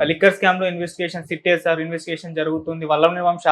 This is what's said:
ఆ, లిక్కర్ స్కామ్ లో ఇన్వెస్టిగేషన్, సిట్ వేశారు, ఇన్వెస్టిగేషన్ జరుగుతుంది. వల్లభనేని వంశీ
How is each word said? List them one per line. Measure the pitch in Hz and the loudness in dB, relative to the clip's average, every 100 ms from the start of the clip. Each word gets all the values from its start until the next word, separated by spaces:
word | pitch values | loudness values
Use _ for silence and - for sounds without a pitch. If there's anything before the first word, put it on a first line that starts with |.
ఆ, | |
లిక్కర్ | 147 160 196 | 0 4 4
స్కామ్ | - 190 185 | 6 2 2
లో | 185 | 0
ఇన్వెస్టిగేషన్, | 175 170 - 175 175 | -2 -6 -6 -6 -6
సిట్ | 156 165 180 | -8 -2 0
వేశారు, | 170 170 160 | 2 2 -2
ఇన్వెస్టిగేషన్ | 165 165 170 160 175 160 | -2 -8 -8 -10 -8 -4
జరుగుతుంది. | 156 156 160 165 156 | -4 -4 -6 -6 -2
వల్లభనేని | 151 165 180 175 | 2 2 2 0
వంశీ | 175 160 | 0 2